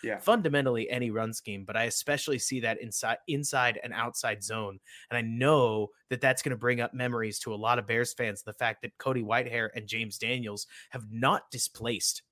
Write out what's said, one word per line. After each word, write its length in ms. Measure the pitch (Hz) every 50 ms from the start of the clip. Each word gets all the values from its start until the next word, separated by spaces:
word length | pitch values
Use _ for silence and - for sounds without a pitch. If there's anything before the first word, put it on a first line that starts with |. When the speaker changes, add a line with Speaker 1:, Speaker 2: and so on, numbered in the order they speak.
Speaker 1:
Yeah. 160 | - 113 107 -
Speaker 2:
fundamentally 720 | - - 226 240 185 160 143 143 135 131 123 113 113 -
any 220 | - 123 123 117
run 220 | 107 113 110 110 113
scheme, 320 | - - 110 101 98 98
but 100 | 92 107
I 80 | 110 113
especially 560 | 117 - - - - 143 147 - 151 143 123
see 220 | - - 135 127
that 180 | 113 113 113 110
inside, 360 | - 113 101 - - 113 117 - - -
inside 540 | 156 139 147 - - 135 123 120 113 107 -
and 80 | 120 -
outside 500 | 107 117 120 113 - - 120 107 104 101
zone. 360 | 101 110 113 107 101 98 98 _ - - - - -
And 60 | 120 120
I 40 |
know 680 | 117 113 113 117 127 143 156 147 127 117 110 107 104 104 - _ _ -
that 120 | 127 127
that's 200 | - 135 131 -
gonna 140 | - 143 127
bring 240 | - 127 123 123 120
up 140 | 117 117 -
memories 440 | 127 127 123 120 117 110 110 101 -
to 140 | - 120 110
a 20 |
lot 240 | 104 107 113 120 123
of 60 | 110
Bears 280 | 101 113 117 120 120 -
fans, 300 | - 123 110 101 101 -
the 100 | - 104
fact 280 | - 123 113 110 - -
that 140 | 107 - -
Cody 260 | - 131 131 123 113
Whitehair 480 | 104 113 123 127 120 113 117 113 110 -
and 120 | 120 107 104
James 300 | 113 113 113 107 101 -
Daniels 500 | 113 113 123 127 120 107 101 101 - - - - - -
have 200 | - 127 110 107
not 400 | 110 113 120 135 - - - -
displaced 720 | - 123 - - - - 110 117 120 95 - - - - - _